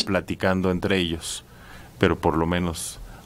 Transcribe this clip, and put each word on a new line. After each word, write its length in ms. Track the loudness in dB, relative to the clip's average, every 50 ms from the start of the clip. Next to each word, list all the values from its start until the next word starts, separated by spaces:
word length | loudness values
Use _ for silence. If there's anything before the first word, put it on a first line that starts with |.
| 2
platicando 680 | 2 0 0 0 -2 -4 0 2 2 2 2 2 2
entre 260 | 2 0 0 0 2
ellos, 460 | 2 0 0 -2 -6 -6 -8 -10 -10 -12 -16 -20 -20 -20 -18 -18 -18 -18 -14 -2
pero 220 | 4 4 4 4 4
por 180 | 2 2 4
lo 80 | 4 2
menos 540 | 2 2 0 0 -2 -2 -4 -8 -10 -10 -12 -16 -16 -16 -18 -4